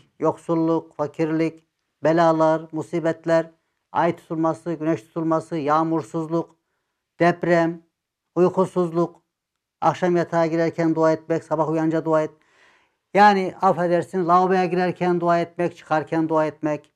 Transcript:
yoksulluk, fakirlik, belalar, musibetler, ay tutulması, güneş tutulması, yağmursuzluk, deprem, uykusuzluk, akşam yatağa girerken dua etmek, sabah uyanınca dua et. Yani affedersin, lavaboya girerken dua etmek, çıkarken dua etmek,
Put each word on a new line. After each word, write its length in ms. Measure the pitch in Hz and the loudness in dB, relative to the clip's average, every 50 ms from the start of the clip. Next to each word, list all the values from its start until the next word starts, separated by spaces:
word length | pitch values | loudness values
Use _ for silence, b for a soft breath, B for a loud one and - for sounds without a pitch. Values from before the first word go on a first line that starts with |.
| _ _ _ - | _ _ _ -4
yoksulluk, 800 | 151 160 - - - - 170 165 160 165 165 160 160 - - | -2 -2 -2 -2 -4 -4 -2 0 0 0 0 -2 -4 -8 -8
fakirlik, 720 | - 147 147 - - 165 156 160 156 165 160 160 - _ _ _ _ _ _ _ _ 143 | -8 -8 -8 -4 -4 -4 -2 0 -2 -2 -2 -4 -10 _ _ _ _ _ _ _ _ 0
belalar, 580 | 151 160 175 170 165 160 160 160 156 160 160 165 160 | 0 2 4 4 4 4 4 2 2 2 0 -4 -8
musibetler, 800 | 160 156 - - 170 170 156 165 160 165 - 170 165 165 165 165 _ _ _ _ _ _ _ _ | -10 -10 -8 -6 -6 -4 -2 -2 -4 -4 -2 0 0 0 0 -2 _ _ _ _ _ _ _ _
ay 240 | - 131 160 175 165 | -4 -2 0 -2 -2
tutulması, 560 | - - - 170 160 165 160 156 160 - 175 | -4 -10 -10 -6 -2 -2 -2 -2 -4 -6 -8
güneş 300 | 165 151 - 160 165 - | -8 -6 -4 -4 -4 -4
tutulması, 540 | - _ - 170 160 160 160 160 160 - 170 | -6 _ -8 -6 -2 0 -2 -2 -2 -4 -8
yağmursuzluk, 1000 | 160 139 147 151 160 165 165 165 160 143 - - 165 160 156 165 170 160 - _ _ _ _ _ _ _ _ _ _ _ _ _ - | -6 -2 0 0 0 0 0 -2 -4 -4 -4 -8 -8 -6 -4 -4 -4 -4 -6 _ _ _ _ _ _ _ _ _ _ _ _ _ 0
deprem, 640 | 170 175 175 175 - 170 175 170 165 165 170 170 _ _ _ _ _ _ _ _ _ _ - | 2 2 2 0 0 2 2 2 2 0 -4 -6 _ _ _ _ _ _ _ _ _ _ 0
uykusuzluk, 880 | 170 180 175 - 190 185 - - 180 180 165 160 170 170 - - _ _ _ _ _ _ _ _ _ _ _ _ - | 2 2 2 2 0 -2 0 0 -4 -4 -2 0 -2 -2 -2 -4 _ _ _ _ _ _ _ _ _ _ _ _ -2
akşam 360 | - 160 - - 185 175 175 | -2 -2 0 0 0 0 0
yatağa 300 | 170 160 - 170 165 165 | 0 0 0 0 0 0
girerken 480 | 160 160 165 165 160 160 165 165 165 160 | 0 0 0 -2 -2 -2 -2 -2 -2 0
dua 180 | 160 160 160 | 2 2 2
etmek, 320 | 160 156 156 - 165 156 - | 2 0 -2 -4 -4 -4 -4
sabah 240 | - 156 156 156 147 | -4 -2 -2 -2 -2
uyanınca 360 | 160 160 160 160 160 160 147 | -2 -2 -2 -2 -2 -2 -2
dua 180 | 160 156 156 | 0 0 0
et. 80 | 156 151 - _ b b b b b b b b b b b b b _ - | 0 -2 -8 _ b b b b b b b b b b b b b _ 2
Yani 400 | 190 208 208 202 190 185 175 - - | 6 6 6 6 4 -2 -4 -4 0
affedersin, 680 | 185 190 185 160 180 170 175 170 165 - - 190 175 165 | 0 2 2 2 0 0 0 0 0 -2 -4 -4 0 2
lavaboya 360 | 175 180 185 180 190 185 185 | 4 4 4 4 2 2 0
girerken 560 | 165 175 180 180 180 175 - 175 180 175 175 | 0 0 0 0 -2 -2 -2 -2 0 0 0
dua 200 | 170 170 170 170 | 2 0 0 0
etmek, 360 | 170 165 - - 175 165 - | 0 -4 -4 -4 -4 -4 -4
çıkarken 520 | - - - 156 156 143 - 165 160 160 156 | -8 -6 -2 -2 -2 -2 -2 -4 -2 -2 0
dua 180 | 160 156 156 | 0 0 0
etmek, 460 | 151 151 - 156 151 151 147 - _ _ | -2 -4 -6 -6 -6 -6 -6 -8 _ _